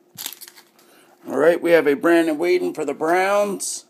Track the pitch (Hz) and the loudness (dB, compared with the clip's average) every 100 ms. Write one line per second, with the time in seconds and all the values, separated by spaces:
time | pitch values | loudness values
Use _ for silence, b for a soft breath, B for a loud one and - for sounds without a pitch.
0 | _ - - - - - _ b b b | _ -16 -16 -16 -20 -20 _ b b b
1 | b b - 127 156 175 170 165 147 135 | b b -8 0 2 2 4 4 4 2
2 | 156 170 165 151 175 180 180 156 143 135 | 2 2 2 -2 0 0 -2 -6 -6 -4
3 | 156 180 190 202 208 196 - - - | 0 0 2 0 0 -4 -8 -10 -14